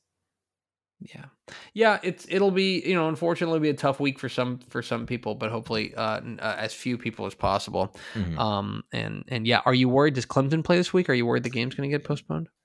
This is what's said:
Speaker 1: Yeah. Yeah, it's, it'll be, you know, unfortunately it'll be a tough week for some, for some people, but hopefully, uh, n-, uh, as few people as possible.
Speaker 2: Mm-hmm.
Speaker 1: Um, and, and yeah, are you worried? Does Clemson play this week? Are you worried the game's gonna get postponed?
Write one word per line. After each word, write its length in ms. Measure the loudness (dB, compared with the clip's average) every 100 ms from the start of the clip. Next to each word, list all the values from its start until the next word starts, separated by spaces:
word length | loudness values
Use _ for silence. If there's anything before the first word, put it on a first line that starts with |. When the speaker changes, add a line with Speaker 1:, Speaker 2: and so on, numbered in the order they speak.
| _ _ _ _ _ _ _ _ _ _
Speaker 1:
Yeah. 260 | -20 -18 -20 _ -20 -20 -10 2
Yeah, 240 | 4 4
it's, 240 | -2 -6 -2
it'll 220 | 2 4
be, 300 | 4 2 2
you 120 | 2 2
know, 120 | 2
unfortunately 500 | 0 0 0 0 2
it'll 60 |
be 60 | 2
a 40 | 2
tough 240 | 0 0
week 180 | -2 -2
for 80 | -6
some, 320 | -2 -2 -4 -8
for 140 | -8
some 240 | -4 -6 -4
people, 300 | -6 -4 -4
but 160 | -4
hopefully, 420 | -6 -4 -4 -4 -4
uh, 220 | -4 -4
n-, 220 | -6 -6
uh, 140 | -6 -4
as 160 | -6
few 240 | -6 -4 -4
people 300 | -4 -6 -8
as 80 | -2
possible. 600 | 0 0 0 -2 -2 -6 -10 -4
Speaker 2:
Mm-hmm. 220 | -4 -2
Speaker 1:
Um, 440 | 0 0 -2 -6 -8
and, 320 | -6 -6 -8 -6
and 180 | -2 2
yeah, 160 | 4
are 120 | 4 6
you 120 | 6
worried? 260 | 6 4 2
Does 100 | 0
Clemson 380 | 0 2 0
play 120 | 4 2
this 160 | 4
week? 140 | 2 4
Are 60 |
you 120 | 2 4
worried 160 | 2
the 80 | 0
game's 240 | -2 -4 -4
gonna 120 | -2
get 160 | -2
postponed? 460 | -2 -6 -4 -6 -6 _